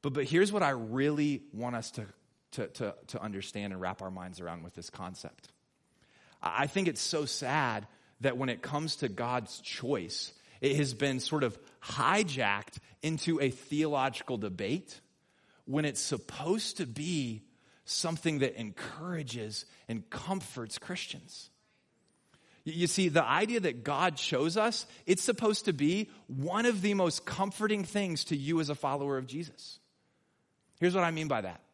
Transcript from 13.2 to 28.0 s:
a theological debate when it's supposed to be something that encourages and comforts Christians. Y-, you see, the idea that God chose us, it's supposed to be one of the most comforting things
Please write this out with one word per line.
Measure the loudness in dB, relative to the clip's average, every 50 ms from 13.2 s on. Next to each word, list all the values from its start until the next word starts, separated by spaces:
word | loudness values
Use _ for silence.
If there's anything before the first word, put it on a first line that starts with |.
| 0 0 2 4
a | 2 2
theological | 0 -2 -8 -4 0 2 2 2 2 2 2 2 0 -4 -6 -4 -4
debate | -2 -2 -4 -4 -4 -2 -2 -2 -2 -4 -8 -18 -20 _ _ _ _ _ _ _ _ _ _ _ _ _
when | -2 0 0 0
it's | 0 0 -2
supposed | -2 -2 -2 -4 -4 -10 -10 -6 0 0 0 2 0 -4 -4
to | -4 -6
be | -6 -4 -6 -2 0 0 0 0 -2 -4 -6 -10 _ _ _ _ _ _ _ _
something | -4 -2 -2 0 0 -2 0 0 2 4 4
that | 2 2 2 -2
encourages | -6 -6 -6 -8 -10 -10 -8 -8 -8 -6 -4 -4 -4 -4 -6 -6 -6 -6 -6 -8 -10 -12 -18 -20 -8 -6
and | -6 -6 -6 _
comforts | -10 -8 -4 -2 -4 -4 -4 -8 -8 -8 -8 -8 -8 -10
Christians. | -8 -8 -8 -8 -6 -8 -10 -12 -14 -16 -18 -18 -18 -18 _ _ _ _ _ _ _ _ _ _ _ _ _ _ _ _ _ _ _ _ _ _ _
Y-, | -6 0
you | 2 2
see, | 2 4 4 4 6
the | 6 6 6
idea | 6 4 4 4 4 2 2
that | 2 2 -2 0 -2
God | 0 2 4 4 2 2
chose | 0 -2 0 2 2 2 2 2 2
us, | 2 2 2 -2 -6 -8 -16 -14 2
it's | 2 2 4 4
supposed | 0 0 2 4 2 2 2 0
to | -2 0
be | 2 4 4 4 2 0 -2 -8 -20 -14
one | -10 -6 -4 -2 0 0 4 4
of | 4 4 4 4
the | 4 4
most | 6 4 4 2 0 -4
comforting | -4 0 0 0 0 0 0 2 2 2 2 0
things | 0 0 0